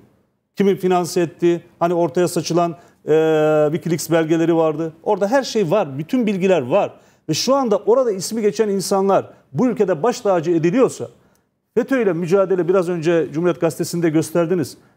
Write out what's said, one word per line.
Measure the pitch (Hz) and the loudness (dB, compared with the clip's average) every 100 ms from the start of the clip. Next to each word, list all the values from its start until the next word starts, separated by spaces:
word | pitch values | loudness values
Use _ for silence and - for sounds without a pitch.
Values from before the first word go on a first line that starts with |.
| _ _ _ _ _ - | _ _ _ _ _ -2
Kimin | 196 190 | 0 0
finanse | 185 180 170 190 | 0 0 0 -2
ettiği, | 165 - 175 170 - _ | -4 -2 -2 -2 -6 _
hani | 170 | -2
ortaya | 175 170 180 175 | 0 0 0 -2
saçılan, | 180 151 170 170 160 - _ - | -2 -2 0 0 -4 -16 _ 0
e, | 156 160 156 151 151 151 | 2 4 2 2 2 2
Wikileaks | 151 160 170 - | 0 -2 -4 0
belgeleri | 165 160 165 165 165 | 0 2 0 2 2
vardı. | 160 151 165 - | 0 -2 -6 -6
Orada | - 202 202 | -4 -2 0
her | 277 | 0
şey | 247 220 170 | -2 -2 0
var, | 208 165 135 | 0 -2 -6
bütün | 156 254 220 | -4 -2 0
bilgiler | 196 185 175 | 0 2 2
var. | 123 185 143 - _ _ - | 2 0 -2 -6 _ _ -6
Ve | |
şu | 156 - | -4 0
anda | 277 247 196 | 0 0 0
orada | - 247 247 | 2 2 2
ismi | 190 - 220 | -2 -6 -2
geçen | 208 208 220 | -2 0 0
insanlar | 196 - 196 196 180 113 - _ | -2 -2 0 2 2 0 -8 _
bu | 135 254 | -2 0
ülkede | 196 190 165 | 0 0 0
baş | 233 - | -2 -2
tacı | 208 180 160 | -2 0 0
ediliyorsa, | 170 165 226 226 - 117 - _ _ _ _ _ | 0 2 2 0 0 -12 -14 _ _ _ _ _
fetö | - 254 269 | -4 0 0
ile | 208 | 0
mücadele, | 165 175 196 185 185 165 | 0 0 0 2 0 2
biraz | 190 170 | 2 0
önce | 175 156 170 151 | -2 0 0 0
Cumhuriyet | 143 175 170 | -2 -2 0
Gazetesi'nde | 165 156 156 175 165 | -2 -2 -6 -2 0
gösterdiniz. | 156 156 175 165 185 127 - _ | 0 0 0 0 -2 -4 -8 _